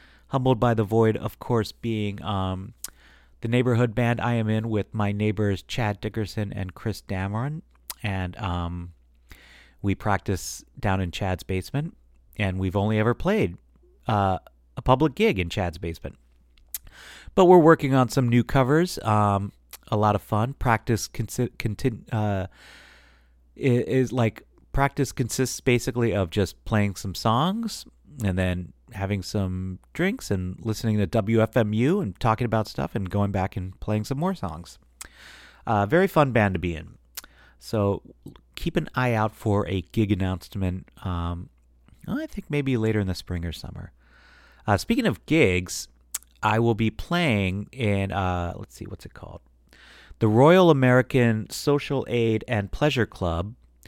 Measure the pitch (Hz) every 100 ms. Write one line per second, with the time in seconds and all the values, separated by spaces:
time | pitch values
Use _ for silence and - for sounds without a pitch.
0 | - _ - 139 131 117 123 113 101 113
1 | 110 104 - - - 117 104 - 117 110
2 | 104 98 90 98 95 92 101 - - -
3 | - - _ - 113 123 127 117 123 107
4 | 117 117 120 117 107 110 113 107 - 110
5 | 101 101 107 104 104 95 - - 107 101
6 | 107 113 101 113 101 95 90 - - -
7 | - 95 98 107 139 151 _ _ - -
8 | 104 95 92 - 95 87 85 87 87 -
9 | _ _ _ - - - - - 101 92
10 | 107 98 - 92 - - - - 104 95
11 | 87 - 95 90 - 92 - 143 165 -
12 | _ _ _ - 98 92 95 98 104 107
13 | 110 117 180 214 95 90 _ _ _ _
14 | - 104 95 90 - _ _ - - 131
15 | 151 127 220 95 85 - 87 80 85 82
16 | - - _ _ _ _ - - - -
17 | - - - - 180 180 156 160 139 131
18 | 120 139 120 120 - 139 127 156 180 -
19 | 107 107 104 98 101 - _ - - 107
20 | 107 104 - 104 123 - 123 110 - 110
21 | - - 110 - 120 - 110 104 131 104
22 | - 113 107 98 92 - - - - -
23 | _ _ _ _ _ - 135 123 - 131
24 | 123 123 113 - - _ - - 139 -
25 | 131 - 117 - 127 - 131 120 - 117
26 | 117 98 90 104 95 - - 107 101 92
27 | 98 - 113 117 170 220 226 - - _
28 | - 147 104 92 92 90 87 - _ 101
29 | 98 101 - 104 95 92 92 90 _ -
30 | 190 262 - 95 92 - 110 107 113 107
31 | 98 117 101 113 110 127 107 107 131 202
32 | 120 - 113 110 117 110 107 - - -
33 | 92 101 101 98 95 95 92 - - 107
34 | 107 135 180 185 87 78 85 - _ -
35 | - - - - - - - 104 101 165
36 | 190 160 139 113 101 90 90 78 - -
37 | _ - - _ - _ - 110 101 95
38 | - - - - _ - 170 170 151 131
39 | 123 110 107 - 107 101 - 98 - 117
40 | 101 95 95 90 - 101 92 92 - -
41 | 92 87 87 87 - _ _ _ _ _
42 | - 262 311 208 - 147 135 120 110 107
43 | 95 90 - 87 85 - - 90 - _
44 | _ _ - - - _ - 98 - 233
45 | 220 107 - 156 104 90 90 - - _
46 | _ - _ - 107 110 117 107 110 -
47 | - 175 156 104 92 95 - - 107 98
48 | 98 98 92 90 87 - - - - -
49 | - - - - _ _ _ - - -
50 | - - 110 113 147 185 175 139 127 127
51 | 123 135 117 110 - - 147 143 - 135
52 | - 120 113 110 - 110 98 - 147 127
53 | 104 - 87 82 104 - _ _